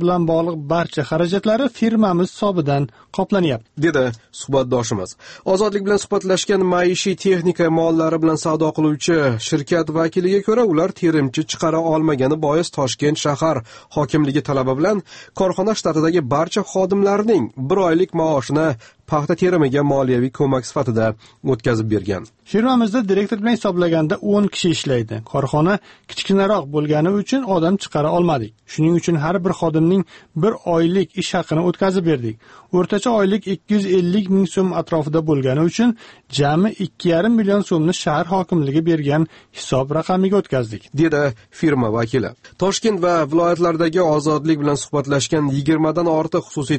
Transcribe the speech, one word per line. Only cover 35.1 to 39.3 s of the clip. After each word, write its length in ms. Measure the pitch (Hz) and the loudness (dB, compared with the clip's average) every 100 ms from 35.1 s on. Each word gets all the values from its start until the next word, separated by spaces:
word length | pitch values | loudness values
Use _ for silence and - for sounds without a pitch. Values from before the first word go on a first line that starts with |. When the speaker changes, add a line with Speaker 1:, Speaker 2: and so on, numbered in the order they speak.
| 160 160 | -2 0
Speaker 1:
bo'lgani 320 | 143 131 139 165 | 0 2 2 0
uchun 200 | - 240 226 - - _ - | 2 0 0 -8 -20 _ -2
jami 320 | 143 156 214 - | 0 2 0 -2
ikki 220 | 185 - 180 | -8 -4 0
yarim 200 | 165 220 226 | 2 2 2
million 240 | 196 202 - | 2 0 2
so'mni 240 | 170 156 180 | 0 0 0
shahar 240 | 175 151 170 | -2 -2 0
hokimligi 480 | 190 180 175 139 147 160 | -2 0 -2 0 0 0
bergan 320 | 160 139 147 160 | 0 0 0 -2